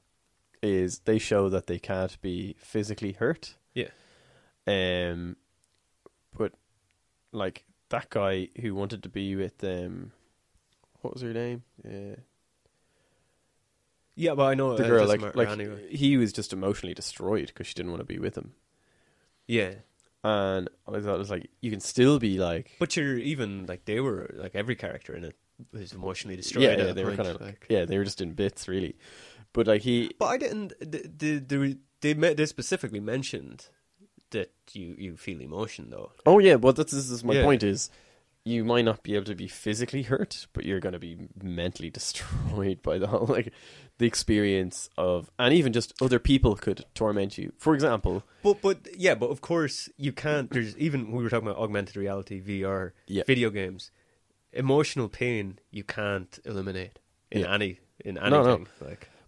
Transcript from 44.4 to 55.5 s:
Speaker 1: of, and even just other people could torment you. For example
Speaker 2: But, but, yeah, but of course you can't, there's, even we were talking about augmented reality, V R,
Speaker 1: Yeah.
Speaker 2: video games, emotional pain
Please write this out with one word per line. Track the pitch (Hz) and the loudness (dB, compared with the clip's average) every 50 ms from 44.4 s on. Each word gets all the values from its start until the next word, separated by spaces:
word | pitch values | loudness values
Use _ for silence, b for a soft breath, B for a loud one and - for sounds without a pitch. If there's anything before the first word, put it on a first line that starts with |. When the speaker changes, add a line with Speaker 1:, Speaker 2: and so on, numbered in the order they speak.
| 104 101 98 95 92 90 - - - - - | 4 2 2 0 0 -2 -6 -10 -14 -10 -4
Speaker 1:
of, | - 90 90 87 87 82 - - - | 0 2 2 2 0 -2 -8 -4 2
and | 123 123 | 4 6
even | 156 175 143 127 | 6 6 6 4
just | 113 120 - - - - | 2 0 -2 -2 -4 0
other | 131 127 123 117 | 2 4 4 4
people | - - 139 131 127 117 98 | 6 4 4 6 6 4 4
could | - - 104 92 - - _ - | 2 -2 -4 -4 -4 -6 _ -4
torment | - 110 107 104 101 98 98 - | -2 0 0 2 0 -2 -2 -4
you. | - 90 85 - _ | -8 -10 -10 -10 _
For | - 156 156 | 2 4 4
example | 135 151 135 117 101 - 95 90 98 - b b b | 4 4 2 2 2 0 -2 -2 -2 -6 b b b
Speaker 2:
But, | - 202 196 - | 2 2 2 4
but, | - 196 190 - - - - | 2 0 0 0 -4 -18 -8
yeah, | 185 180 180 127 | 2 4 4 4
but | 110 123 120 | 4 0 -2
of | 139 - | -2 -6
course | - - 170 170 156 135 - - - - - | -4 0 0 2 2 0 -2 -8 -12 -12 -12
you | - 139 139 | -6 -6 -6
can't, | - - - 151 151 147 127 107 | -6 -4 -2 0 0 0 -2 -2
there's, | - 123 113 104 - - | -2 -2 -2 -2 -4 -2
even | 151 165 143 131 113 104 | -2 -2 -2 -2 -4 -4
we | 113 123 117 | -4 -2 -2
were | 110 | 0
talking | 123 113 110 104 | 0 0 0 -2
about | - - | -2 -2
augmented | 110 104 104 101 98 - - | -2 -2 -2 -2 -4 -4 -6
reality, | 101 98 98 98 98 95 - 101 92 | -6 -4 -4 -4 -6 -6 -8 -10 -10
V | 95 104 101 95 95 | -8 -6 -4 -2 -2
R, | 98 98 95 92 85 - _ _ | -2 -2 -2 -4 -6 -10 _ _
Speaker 1:
Yeah. | - 98 98 - | -4 -4 -2 2
Speaker 2:
video | - 131 123 117 110 | 2 2 4 4 0
games, | 101 101 95 92 95 92 - - _ _ _ _ _ _ _ _ _ _ _ _ | 0 -2 -6 -6 -8 -12 -16 -20 _ _ _ _ _ _ _ _ _ _ _ _
emotional | - 123 131 131 135 151 147 - - 143 113 101 | -6 -4 0 4 4 4 2 2 -2 -4 -4 -4
pain | - - 123 123 120 107 101 95 | -4 -2 -2 0 0 -2 -4 -6